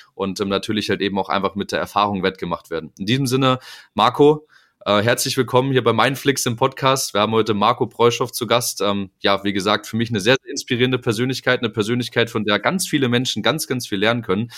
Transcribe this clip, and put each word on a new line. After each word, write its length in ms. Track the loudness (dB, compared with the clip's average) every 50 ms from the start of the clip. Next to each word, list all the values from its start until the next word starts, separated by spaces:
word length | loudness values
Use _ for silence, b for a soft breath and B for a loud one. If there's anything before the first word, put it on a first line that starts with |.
| B B B
und, 260 | -6 -6 -6 -4 -4
ähm, 80 | -2 -2
natürlich 400 | -2 -2 -2 -2 -4 -2 -2 -2
halt 140 | -2 -2 -2
eben 160 | -2 -2 -4
auch 100 | -2 -2
einfach 260 | -2 -2 -2 -2 -4
mit 160 | -4 -4 -4
der 80 | -4 -4
Erfahrung 440 | -4 -2 0 0 0 0 0 0 -2
wettgemacht 480 | -2 -2 -4 -6 -6 -6 -6 -6 -8
werden. 200 | -8 -8 -8 -10 -12 -8
In 60 | -4
diesem 220 | -2 0 0 0
Sinne, 320 | 0 0 2 2 2 0 0 B B B B B B _
Marco, 560 | 0 2 2 4 6 6 6 6 4 b b b b b b b _ 0
äh, 140 | 2 2 4
herzlich 380 | 4 2 2 2 0 -2 0 -2
willkommen 340 | 0 2 2 2 2 2 2
hier 100 | 2 2
bei 120 | 2 2
Mindflix 500 | 4 2 2 0 0 0 0 0 0 -2
im 120 | -4 0
Podcast. 580 | 0 0 -2 0 0 0 0 0 0 -2 -2 0
Wir 80 | 0 2
haben 100 | 2 2
heute 220 | 2 2 2 2
Marco 320 | 2 2 2 2 2 -2
Preuschow 440 | -4 0 2 4 4 4 2 -2 -4
zu 160 | -4 -6 -2
Gast. 360 | 0 0 0 0 -2 -4 -2 -2
Ähm, 260 | -2 -2 -2 -4 -8 -8 _
ja, 240 | 0 0 0 2 0
wie 120 | -2 -2
gesagt, 320 | 0 0 0 0 0 -2
für 100 | -4 -4
mich 140 | -4 -2 -2
eine 100 | -2 0
sehr, 160 | 2 2 2 2 0
sehr 80 | -4
inspirierende 480 | -10 -10 -6 -4 0 0 2 0 0 0
Persönlichkeit, 640 | -2 -2 -2 0 -2 -2 -4 -2 -2 -2 0 0
eine 100 | -2 -2
Persönlichkeit, 580 | -2 -2 -2 0 -2 -2 -2 -2 -2 -2 -2 0
von 160 | -2 -4 -2
der 140 | 0 0 0
ganz 280 | 0 -2 -2 -2 -2
viele 220 | -2 0 0 0 0
Menschen 340 | 0 0 0 -2 -4 -2 0
ganz, 240 | 0 0 0 -4
ganz 200 | -4 -6 -6 -4
viel 120 | -6 -4 0
lernen 220 | 0 0 0 0
können. 300 | -2 -2 -2 -2 -2 -4 B